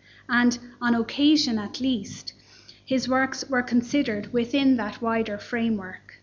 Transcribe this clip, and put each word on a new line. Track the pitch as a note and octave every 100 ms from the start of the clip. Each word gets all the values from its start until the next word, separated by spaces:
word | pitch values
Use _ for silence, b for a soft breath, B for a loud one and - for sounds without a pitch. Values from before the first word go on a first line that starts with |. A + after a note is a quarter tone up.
| b b -
and | A#3+ A#3+ A#3+ B B
on | A#3+ A#3
occasion | A3+ - D4 D4+ B3+ A3
at | G3+ -
least, | C4 A#3+ G3 - - - B B B B
his | - C4 A#3+
works | C4 C4 - -
were | B3+
considered | B3 A#3+ A#3 C#4+ C4+ G#3 G3+
within | A#3+ A#3 C#4+ C4+ B3+
that | G#3 -
wider | A3+ A3+ A3 G3+
framework. | - A#3 A3+ G#3+ F#3 F#3 - -